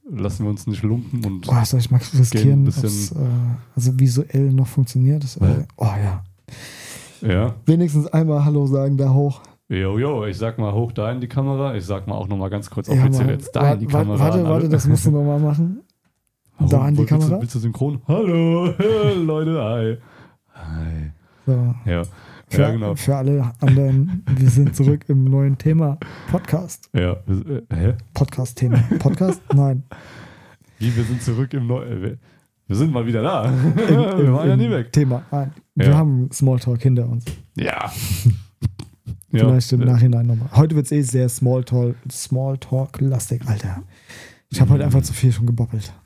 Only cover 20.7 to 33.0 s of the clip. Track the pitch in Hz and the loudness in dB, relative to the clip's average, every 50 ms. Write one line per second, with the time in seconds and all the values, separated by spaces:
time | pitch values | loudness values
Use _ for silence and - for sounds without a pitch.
20.7 | 80 80 80 82 80 78 78 76 76 _ _ _ _ _ _ 139 131 123 123 120 | -8 -8 -6 -6 -6 -6 -8 -10 -12 _ _ _ _ _ _ -2 0 0 0 -2
21.7 | 120 120 - - 85 85 85 87 - - - - - - - _ - - 139 - | -2 -2 -2 -2 -2 -2 -4 -6 -12 -20 -20 -20 -20 -20 -14 _ 0 0 2 2
22.7 | 113 113 107 104 - 143 - 139 139 139 131 139 143 143 127 120 120 - 143 131 | 0 -2 -4 -4 -4 -4 -2 -2 -2 0 0 0 0 0 0 -4 -4 -2 2 2
23.7 | 131 135 139 135 135 135 143 185 180 180 - - 139 131 131 131 117 135 143 - | 4 4 2 2 2 2 0 0 -2 -6 -2 -2 2 4 4 4 6 4 2 2
24.7 | - - 135 139 147 151 - - 143 135 131 135 135 139 139 139 135 - - 156 | 2 2 2 2 2 2 0 0 0 2 2 4 2 2 2 2 0 0 0 0
25.7 | 160 165 160 143 139 - - - - - - - - 180 180 - - 165 185 - | 2 2 2 0 -2 -6 -10 -16 -16 -16 -8 -4 -4 -4 -2 -2 -4 -4 -4 -8
26.7 | - - - _ - 92 90 90 90 90 92 - 95 98 - 151 139 120 - _ | -14 -18 -16 _ -2 0 0 0 -2 -4 -2 -2 -2 -2 -2 -4 -8 -8 -6 _
27.7 | - 82 90 110 123 120 - - - - 139 - - - 127 - - - 131 123 | -4 0 0 0 0 -2 -8 -12 -2 -2 -2 -2 -2 -8 -8 -8 -4 -2 0 2
28.7 | 117 120 117 - 226 - - 139 - - 185 185 180 - - - - 143 139 139 | 4 2 2 2 0 0 0 0 0 2 0 0 0 -4 -4 0 2 2 4 2
29.7 | 135 127 - _ - - - - - - - - - - - - - _ _ _ | 0 -2 -6 _ -20 -20 -20 -20 -20 -20 -20 -20 -20 -20 -20 -20 -20 _ _ _
30.7 | _ _ 107 120 120 117 117 104 123 120 - 127 117 117 135 123 - 139 120 117 | _ _ -2 -2 0 0 -2 -2 -4 -4 -4 -4 -2 -2 -4 -4 -4 -4 -2 -2
31.7 | 123 131 - 120 117 98 92 113 120 123 _ _ _ _ _ _ _ _ _ - | -2 -4 -4 -8 -8 -6 -6 -6 -8 -10 _ _ _ _ _ _ _ _ _ -4
32.7 | 98 107 151 165 135 123 | -2 0 0 0 0 -2